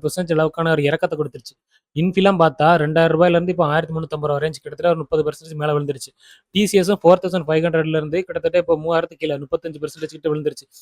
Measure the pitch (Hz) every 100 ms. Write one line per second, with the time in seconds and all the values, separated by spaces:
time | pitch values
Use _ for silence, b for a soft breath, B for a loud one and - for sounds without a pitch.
0 | 151 - 170 156 160 - 165 156 143 160
1 | 175 151 143 - - _ _ _ _ 147
2 | 175 185 190 185 160 160 151 170 151 160
3 | 165 160 175 170 175 175 151 156 156 160
4 | 156 147 147 143 156 151 147 143 170 165
5 | 143 156 147 147 160 151 151 147 143 135
6 | - _ b b b 185 208 202 180 202
7 | 165 180 185 180 151 160 170 160 160 156
8 | 151 170 185 165 165 175 170 156 160 165
9 | 165 165 156 139 143 165 165 147 147 160
10 | 156 156 156 151 147 - - b